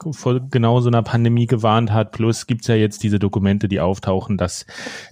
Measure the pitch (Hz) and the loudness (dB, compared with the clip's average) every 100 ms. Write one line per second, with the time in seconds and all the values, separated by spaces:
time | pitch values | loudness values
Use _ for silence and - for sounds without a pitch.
0 | 160 135 131 127 131 131 117 123 120 117 | -8 -6 -2 -2 0 0 2 4 4 2
1 | 107 120 117 117 117 120 110 110 117 110 | 2 0 2 2 2 2 2 2 2 0
2 | 107 - 110 113 - 117 - 113 107 - | 0 0 0 0 -2 -4 0 2 2 0
3 | 110 101 98 101 98 101 104 95 82 101 | -2 0 0 0 2 2 0 0 -2 -2
4 | - 95 - 98 90 - - - - - | -2 -2 -2 -2 -2 -6 -14 -16 -14 -14
5 | - | -16